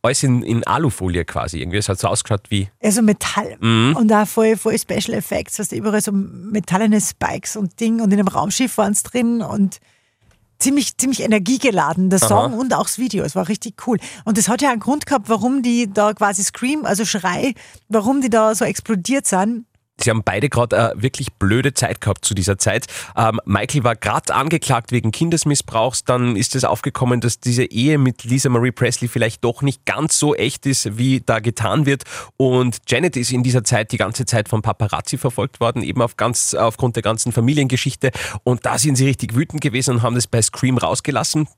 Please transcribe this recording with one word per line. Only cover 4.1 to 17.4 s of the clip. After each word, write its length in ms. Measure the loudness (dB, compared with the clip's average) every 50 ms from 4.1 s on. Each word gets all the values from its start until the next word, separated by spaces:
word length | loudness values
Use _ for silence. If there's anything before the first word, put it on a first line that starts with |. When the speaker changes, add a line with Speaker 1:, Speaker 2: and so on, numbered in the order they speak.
| 4 4 2
Speaker 2:
voll, 300 | 2 2 2 2 2 2
voll 200 | 2 0 -2 -2
Special 380 | -2 -2 -4 -4 -4 -2 -2 -4
Effects, 440 | -4 -4 -4 -6 -6 -6 -6 -8 -8
hast 100 | -6 -6
du 60 | -6
überall 240 | -4 -2 0 0 0
so 100 | 0 0
metallene 880 | -2 -2 -2 -4 -10 -14 -10 -4 -4 -4 -2 0 0 2 4 4 4 2
Spikes 540 | 2 -2 -4 _ -4 -4 -4 -6 -8 -8 -6
und 240 | -6 -6 -6 _ -2
Ding. 220 | -2 0 0 2
Und 120 | 2 4
in 60 | 4 4
einem 80 | 2 2
Raumschiff 480 | 0 -2 -2 -2 0 0 -2 0 0
waren's 280 | 0 0 0 0 -2 -4
drin 360 | -2 -2 0 0 0 0 -2
und 380 | -4 -4 0 0 0 0 0 -8 _ _ _ _ _ _ _ _ _ _ _ _ _ _ _ _
ziemlich, 380 | 0 0 2 2 0 -2 -2 -2
ziemlich 220 | -2 -2 -2 -2
energiegeladen, 880 | 0 2 2 2 2 0 0 2 2 2 2 2 2 2 2 2 2 4
der 100 | 4 4
Speaker 1:
Aha. 40 | 4 4
Speaker 2:
Song 260 | 4 4 2 2 0
und 200 | -2 -2 0 0
auch 120 | 0 0
das 120 | -2 -4 -4
Video. 240 | -4 -2 -2 -2
Es 140 | -4 -2 -2
war 100 | -4 -2 -2
richtig 380 | -4 -6 -6 -14 -14 -8 -2
cool. 120 | -2 -2 -2 -2 -8 -16 -8 -4
Und 120 | -2 0
das 120 | 2 2 2
hat 140 | 2 2
ja 80 | 2 2
einen 80 | 2 0
Grund 260 | 0 0 0 -2 0
gehabt, 220 | 0 -2 -2 2 0
warum 340 | 0 2 2 0 0 2
die 260 | 2 2 2 2 0 0
da 200 | 2 2 2 2
quasi 300 | 2 2 0 0 0 0
Scream, 420 | -4 -4 -4 -4 -2 -2 -2 -2 0
also 200 | -2 -2 -2 -2
Schrei, 500 | -2 -2 -2 -2 -2 -2 0